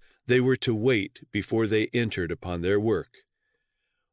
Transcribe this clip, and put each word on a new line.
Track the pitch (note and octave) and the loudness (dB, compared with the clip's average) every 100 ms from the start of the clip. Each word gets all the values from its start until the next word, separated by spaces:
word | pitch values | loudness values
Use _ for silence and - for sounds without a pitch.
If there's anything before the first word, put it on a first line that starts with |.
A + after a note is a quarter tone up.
| - _ - | -8 _ 0
they | B2+ | 2
were | B2+ B2+ | 4 0
to | - | 0
wait | A2 A#2 A#2 G2 - - | 0 2 0 -2 -10 -8
before | G#2+ - A2+ A2 | -6 -2 0 2
they | A2 G#2+ | 2 0
entered | A#2+ A#2 - E2 | -2 -2 -4 -6
upon | E2+ F2 F2 | -6 -6 -4
their | F2 G#2 | 0 0
work. | A2 F#2+ - - _ _ _ _ _ _ _ _ _ | 2 0 -4 -14 _ _ _ _ _ _ _ _ _